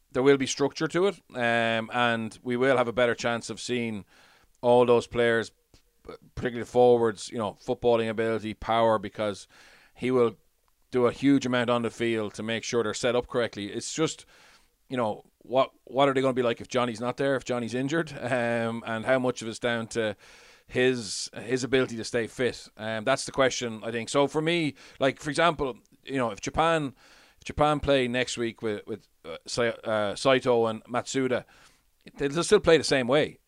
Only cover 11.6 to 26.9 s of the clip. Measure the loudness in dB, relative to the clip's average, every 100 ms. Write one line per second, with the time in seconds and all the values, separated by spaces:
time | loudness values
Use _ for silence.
11.6 | 2 0 0 -2 -2 0 -4 -6 -6 -6
12.6 | -2 -2 0 -2 0 0 0 -2 -2 -4
13.6 | -8 -8 -8 -2 -2 -4 -16 -20 -20 _
14.6 | _ _ -10 -4 -4 -4 -12 _ -4 0
15.6 | 0 _ -6 0 2 2 0 0 -2 -2
16.6 | -4 -2 -2 -2 -6 -2 -2 -2 -2 -6
17.6 | -4 -4 -4 -4 -4 -6 -4 -2 0 -2
18.6 | -2 -4 -6 -6 0 0 0 -4 -6 -6
19.6 | -4 -4 -4 -2 -2 -4 -12 -20 -20 -20
20.6 | -8 0 2 2 -4 -8 -10 -12 -6 -4
21.6 | 0 0 0 -4 -6 -4 -4 -2 -4 -4
22.6 | -14 -12 -8 -4 -2 -2 -2 0 0 0
23.6 | -6 -8 -6 -6 -2 2 2 0 0 0
24.6 | -2 -4 -14 -2 -2 -2 -4 2 2 2
25.6 | -4 -8 _ _ -6 -2 -2 -4 -6 0
26.6 | 2 2 -2